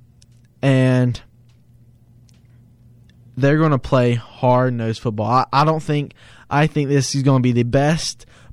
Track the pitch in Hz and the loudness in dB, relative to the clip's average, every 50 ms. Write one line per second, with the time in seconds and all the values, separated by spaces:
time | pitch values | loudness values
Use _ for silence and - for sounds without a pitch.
0 | _ _ _ _ _ _ _ _ _ _ _ _ 135 139 131 131 131 131 127 127 | _ _ _ _ _ _ _ _ _ _ _ _ 0 2 2 2 2 2 2 2
1 | 127 123 123 - - - _ _ _ _ _ _ _ _ _ - _ _ _ _ | 0 0 -2 -6 -12 -20 _ _ _ _ _ _ _ _ _ -20 _ _ _ _
2 | _ _ _ _ - - - _ _ - - - - - _ _ - - - - | _ _ _ _ -20 -20 -20 _ _ -20 -20 -20 -20 -20 _ _ -20 -20 -20 -20
3 | - _ _ _ - - - 123 131 139 151 156 160 156 147 123 - - 143 127 | -20 _ _ _ -20 -16 -6 -2 0 2 2 2 2 0 0 -2 -2 0 0 2
4 | 123 120 120 117 - - - - - 123 123 123 127 127 123 117 113 113 113 - | 2 0 0 -4 -6 -12 -8 -2 0 0 2 2 0 -2 -2 -4 -4 -6 -6 -6
5 | - 120 107 107 107 113 123 131 - - 127 139 151 156 160 156 - - 147 147 | -6 -6 -6 -4 -2 0 0 0 0 0 0 0 2 0 0 -2 -4 -4 -4 -4
6 | 143 - - _ - - - - - - - 143 156 156 - 151 143 135 143 139 | -4 -8 -12 _ -20 -20 -20 -20 -10 -4 0 0 0 0 0 -2 0 0 0 0
7 | 127 - - 139 131 139 135 131 123 127 117 120 120 120 123 135 143 151 165 156 | 0 -2 -2 0 2 2 2 2 2 2 0 0 0 0 0 0 0 0 0 -2
8 | - - - - - - - - - - | -4 -8 -12 -14 -20 -20 -20 -20 -20 -6